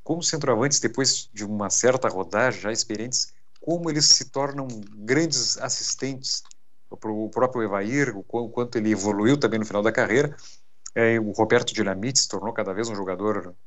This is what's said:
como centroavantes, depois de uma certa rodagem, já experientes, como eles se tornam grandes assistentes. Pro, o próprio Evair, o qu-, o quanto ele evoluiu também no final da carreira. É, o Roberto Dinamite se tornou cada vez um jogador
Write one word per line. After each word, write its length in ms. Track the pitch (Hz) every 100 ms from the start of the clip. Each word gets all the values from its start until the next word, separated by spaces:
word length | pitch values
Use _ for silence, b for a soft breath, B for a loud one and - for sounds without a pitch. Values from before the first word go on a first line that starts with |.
como 180 | - 165
centroavantes, 560 | 156 156 143 110 139 147
depois 520 | 110 - 131 - -
de 100 | 104
uma 280 | 104 104 98
certa 360 | - 120 127 113
rodagem, 540 | 92 92 104 127 95
já 100 | 98
experientes, 640 | 113 - 104 123 - - - - -
como 260 | - 170 165
eles 160 | 151
se 220 | - - 127
tornam 420 | 135 139 139 131 110 101
grandes 640 | 107 107 143 165 143 - -
assistentes. 880 | 131 - - - 135 135 135 - - - - - - -
Pro, 240 | 107 107
o 60 | 110
próprio 320 | 113 127 127
Evair, 520 | 107 98 104 139 135
o 80 | 101
qu-, 200 | - 117
o 40 | 117
quanto 260 | - 120 120
ele 140 | 107
evoluiu 480 | 101 104 101 110 147
também 200 | 117 110
no 60 |
final 180 | 104 101
da 80 | 107
carreira. 460 | - 101 117 147 147 b b - - -
É, 240 | 117 117 117
o 120 | 107
Roberto 420 | 98 110 117 120
Dinamite 460 | 110 98 95 120 135
se 80 | -
tornou 240 | 95 104
cada 220 | 110 98
vez 160 | 95 117
um 40 |
jogador 600 | 101 92 92 107 101 87 -